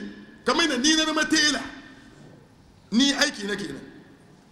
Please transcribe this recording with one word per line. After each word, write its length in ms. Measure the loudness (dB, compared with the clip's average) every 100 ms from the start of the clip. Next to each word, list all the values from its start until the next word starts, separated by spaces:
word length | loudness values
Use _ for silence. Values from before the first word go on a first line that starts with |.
| -8 -14 -20 -10
kamar 200 | -2 2
yadda 140 | 2 2
ni 160 | 2 2
na 80 | 2
zama 180 | 0
tela. 360 | 2 2 2 0 -6 -14 -20 -20 -20 -20 -20 -20 -20 -20 -20 -20 -2
Ni 200 | 2 4
aiki 340 | 4 0 -2 -6
na 100 | -6
kenan. 240 | -6 -10 -14 -20 -20 -20 -20 -20 -20